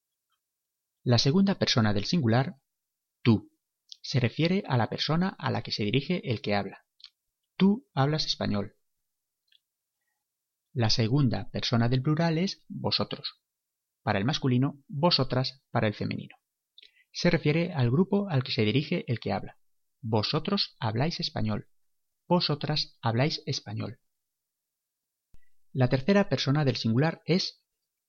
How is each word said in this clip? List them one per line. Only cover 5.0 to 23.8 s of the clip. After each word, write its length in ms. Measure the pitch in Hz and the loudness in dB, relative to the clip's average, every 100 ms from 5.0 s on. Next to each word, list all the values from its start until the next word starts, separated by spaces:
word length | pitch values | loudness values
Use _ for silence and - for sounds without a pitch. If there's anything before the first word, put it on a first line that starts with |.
| - 160 190 - | -2 0 -2 -4
a 140 | 131 | -6
la 120 | 107 | -4
que 80 | - | -6
se 120 | - | -4
dirige 380 | 104 123 - - 180 | 0 0 -2 -6 -4
el 120 | 107 | -6
que 140 | 107 | -2
habla. 300 | 101 98 - _ _ - _ _ _ _ - | -2 -4 -12 _ _ -20 _ _ _ _ 2
Tú 320 | 190 214 - | 2 2 -4
hablas 320 | - 139 151 | -2 0 0
español. 520 | - - 104 104 101 - _ _ _ _ _ _ _ _ _ _ _ _ _ _ _ _ _ _ _ | -4 -4 -2 -2 -4 -12 _ _ _ _ _ _ _ _ _ _ _ _ _ _ _ _ _ _ _
La 180 | 135 110 | -2 2
segunda 600 | - 110 143 131 98 - | 2 2 2 2 0 -6
persona 400 | 98 - 117 117 | -6 -2 0 2
del 140 | 127 | 2
plural 340 | 135 151 170 160 | 0 0 0 0
es 260 | 196 - - | -2 -6 -14
vosotros. 720 | 143 - - - - - - _ _ _ _ _ _ | -8 -4 -2 -4 -6 -12 -14 _ _ _ _ _ _
Para 160 | 110 98 | -2 0
el 60 | |
masculino, 580 | 123 156 135 123 135 - - | 0 0 2 2 0 -4 -10
vosotras 760 | 139 175 - 131 127 131 - _ | -2 0 2 0 -2 -4 -8 _
para 160 | 123 110 | -2 -2
el 60 | |
femenino. 420 | - 107 - - - _ _ _ _ - _ _ - | -2 -6 -6 -10 -20 _ _ _ _ -20 _ _ -2
Se 120 | 175 | 0
refiere 420 | 165 147 160 175 | 2 2 0 -2
al 160 | 156 120 | 0 2
grupo 400 | 143 190 202 196 | 2 2 0 0
al 140 | 135 | -2
que 80 | - | 0
se 100 | - | 0
dirige 420 | 107 117 - 175 - | 2 2 0 -4 -4
el 120 | 113 | -4
que 120 | 101 | -2
habla. 260 | 98 - - _ _ _ _ | -4 -6 -16 _ _ _ _
Vosotros 720 | 113 113 107 151 - 202 - _ | -2 0 0 -2 -2 -2 -4 _
habláis 400 | 110 113 160 - | -4 -2 -2 -2
español. 480 | - 113 107 104 - _ _ _ _ _ - | -6 -4 -2 -4 -8 _ _ _ _ _ 0
Vosotras 680 | 175 - 147 147 156 - _ | 2 2 -2 -2 -4 -6 _
habláis 400 | 117 117 151 - - | -2 0 0 -2 -6
español. 520 | 131 - 110 | -8 -8 -8